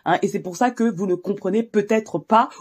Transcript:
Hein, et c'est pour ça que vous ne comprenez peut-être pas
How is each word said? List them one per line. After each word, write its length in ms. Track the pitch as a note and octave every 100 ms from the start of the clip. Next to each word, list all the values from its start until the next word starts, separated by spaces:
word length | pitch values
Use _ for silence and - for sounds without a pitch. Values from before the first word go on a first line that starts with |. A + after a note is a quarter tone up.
Hein, 140 | D#3+ F3+
et 60 | G3+
c'est 120 | G3
pour 160 | F3+
ça 160 | F3 B3
que 120 | A#3+
vous 240 | A#3 F3 G3
ne 80 |
comprenez 480 | F3 G3 G3 F#3+ G#3+
peut-être 560 | A3+ G#3+ G#3 A3 A3 -
pas 300 | - A3 C#4+ -